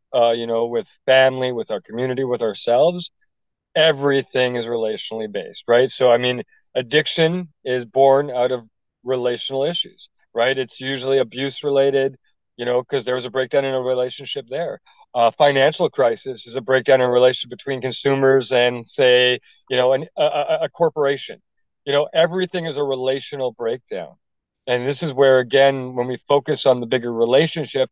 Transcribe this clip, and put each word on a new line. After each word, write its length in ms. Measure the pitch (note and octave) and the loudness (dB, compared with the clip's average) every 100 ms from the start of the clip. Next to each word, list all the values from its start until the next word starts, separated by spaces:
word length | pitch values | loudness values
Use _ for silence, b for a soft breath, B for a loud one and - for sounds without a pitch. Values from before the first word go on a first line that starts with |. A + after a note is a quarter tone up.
| _ | _
uh, 180 | B2 A#2 | 0 2
you 160 | A#2 A#2 | 0 -2
know, 180 | A#2 A#2 | -2 -2
with 200 | A#2 G2 _ - | -4 -8 _ 2
family, 460 | C3 C3 C3 B2+ | 4 4 2 -2
with 180 | B2 A2 | -4 -6
our 80 | G#2 | -8
community, 420 | - A2+ C3 B2+ C3 | -8 -6 -4 -2 -4
with 160 | A#2+ | -2
ourselves, 720 | A#2 G2 - B2 D#3+ F3+ E3+ _ _ _ _ _ _ E3 | -2 -4 0 2 2 0 -8 _ _ _ _ _ _ 0
everything 800 | D#3+ C#3 C#3+ C#3 - C3 B2+ B2 | 2 2 0 0 0 0 0 -2
is 100 | A#2 | -4
relationally 680 | A#2+ A2 G#2 - A2 A2 | -4 -2 -4 -8 -10 -8
based, 320 | G2 F2 - - | -8 -10 -8 2
right? 220 | A#2+ C3 | 2 2
So, 200 | - B2+ | 2 2
I 60 | A#2+ | 4
mean, 260 | B2+ B2 - _ _ - | 2 -4 -8 _ _ -6
addiction 720 | A#2+ D3+ D3+ - D#3+ F3+ E3+ _ | -2 0 0 0 0 0 -8 _
is 220 | C3 B2+ A#2+ | -6 -6 -2
born 460 | C3+ C#3 C3+ D3 | 2 4 4 2
out 200 | B2 B2+ | -2 -2
of 120 | B2+ A2+ _ _ _ | -2 -8 _ _ _
relational 600 | A#2+ C3 B2 A#2+ - C3+ | -6 -4 -2 -4 -6 -4
issues, 460 | C#3+ F3 - - - _ _ | -4 -4 -8 -12 -20 _ _
right? 240 | A#2 A#2+ C3 | -2 -2 -2
It's 220 | B2 - | -6 -10
usually 380 | C3 C3+ C3 C3+ | -8 -6 0 0
abuse 440 | A#2+ A#2+ C#3 C3 | 0 -4 -8 -6
related, 540 | D3 C#3 C#3 C3+ C3+ C3+ _ _ _ - | -2 0 2 2 -2 -4 _ _ _ -10
you 80 | A#2+ | -4
know, 180 | B2 | -4
'cause 220 | B2+ C3+ A#2+ | -2 -4 -4
there 100 | B2+ | -4
was 100 | B2 | -4
a 40 | |
breakdown 360 | C3 B2+ C#3+ C3+ | -4 -2 -2 0
in 80 | |
a 80 | C3 | -2
relationship 640 | B2+ B2+ B2+ - C#3 C#3 A#2 | -2 -2 -4 -6 -12 -12 -8
there. 300 | C3+ E3 G2+ b b _ | -8 -8 -10 b b _
Uh, 180 | B2 A#2 | 0 0
financial 580 | - D3 C#3 C#3 D#3 E3+ | 4 2 4 2 2 -2
crisis 580 | - B2 A2+ C3+ A#2+ - | 0 0 0 -8 -14 -12
is 80 | B2 | -8
a 60 | |
breakdown 400 | A2+ C3 B2 C3 | 0 0 4 4
in 80 | B2 | 4
relationship 400 | B2 B2+ B2 B2 A#2+ | 4 4 4 -6 -12
between 240 | - C3 | -8 -6
consumers 680 | B2+ A#2+ C#3 C3+ C3+ C3+ A2+ | -6 -4 0 2 4 4 2
and, 360 | B2 B2 A#2+ A#2 | 2 2 0 -6
say, 520 | - B2+ B2 B2 B2 b b - | 0 4 4 4 0 b b -4
you 80 | B2+ | 0
know, 160 | B2+ | 2
an, 140 | C3+ D#3 - | 0 -2 -2
a, 60 | |
a, 340 | D#3 D3+ C#3+ D#3+ | 0 0 -2 -2
a 60 | D#3 | -4
corporation. 720 | - E3+ D3+ C#3 C#3 - G2+ _ _ _ _ - | -2 -2 0 -2 -2 -8 -18 _ _ _ _ -2
You 80 | |
know, 140 | C#3+ D3+ | -2 0
everything 520 | - E3+ F#3 F3+ F#3 E3 | 2 0 0 -4 -4 -6
is 120 | C#3 | -4
a 60 | |
relational 680 | C#3+ C3 C3 C3+ - C#3+ B2+ | -4 -2 -2 -4 -6 -8 -6
breakdown. 640 | A2 A2+ B2+ _ G2 D2+ - _ _ _ _ - | -6 -6 -6 _ -12 -12 -16 _ _ _ _ -4
And 180 | B2 B2+ | -2 -2
this 160 | C#3 | -4
is 120 | E3 | -4
where, 260 | C3 C#3 C3 | 2 4 4
again, 560 | B2 C3+ C#3 C#3 B2+ B2+ | 4 4 4 2 -4 -6
when 120 | B2 | -6
we 100 | B2 - | -6 -2
focus 380 | C#3+ C3+ C#3 C#3 | 0 0 0 2
on 160 | B2 | 2
the 40 | A#2 | 0
bigger 260 | B2+ A#2+ | -4 -2
relationship, 760 | A#2 A#2 C3 D#3+ E3+ C3 C3+ C3 | -2 2 4 2 -2 -6 -4 -4